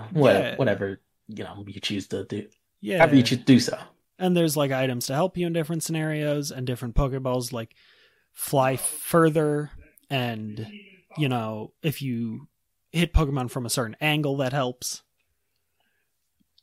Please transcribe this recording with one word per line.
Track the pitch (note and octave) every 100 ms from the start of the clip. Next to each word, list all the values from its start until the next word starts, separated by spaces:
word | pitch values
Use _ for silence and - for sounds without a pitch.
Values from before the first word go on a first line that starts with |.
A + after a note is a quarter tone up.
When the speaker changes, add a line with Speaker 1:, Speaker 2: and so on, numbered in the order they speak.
| -
Speaker 1:
What-, | E3 C3
Speaker 2:
Yeah. | G2 A#2 A#2+
Speaker 1:
whatever, | B2 G2 G2 G2 _ _ -
you | G#2
know, | F#2 G2 G2+
you | G2
choose | - G2+ F#2+
to | F#2+
do. | G2 G#2 G#2 _ _ _
Speaker 2:
Yeah. | G3+ F#3+
Speaker 1:
However | D#3+ C#3
you |
choose | B2 B2+
to |
do | - B2
so. | - - - _ _ -
Speaker 2:
And | F#3 F3
there's, | E3 D3
like, | C#3
items | C3 C3 B2 -
to |
help | C3+ F#3 F3+
you | F3
in |
different | E3 D3 E3
scenarios, | - D#3+ D#3 D3+ D3+ D3 C#3+
and | C3 B2+
different | B2 B2 A#2
Pokeballs, | C#3 C3 C3 B2+ A#2
like, | A#2+ A2+ _ _ _ _ _ _
fly | - - C#3+ C3 C3
further, | - - - E3+ D#3+ D#3 D3+ D3 D3 - - _ -
and, | C#3 A#2+ A2+ G#2+ G#2+ G#2+ - - - _ -
you | C#3+
know, | B2 A2 A2 G#2+ _
if | E3 -
you | C#3 A#2 A#2 A#2 D3 _ _ _ _
hit | D#3+ E3+
Pokemon | - D3+ C#3 B2
from | C#3
a | A#2
certain | - A2+ G#2+
angle, | D3+ D3+ D3 C#3
that | C3
helps. | C#3 B2+ B2 - - _ _ _ _ _ _ _ _ _ _ _ _ _ _ _ _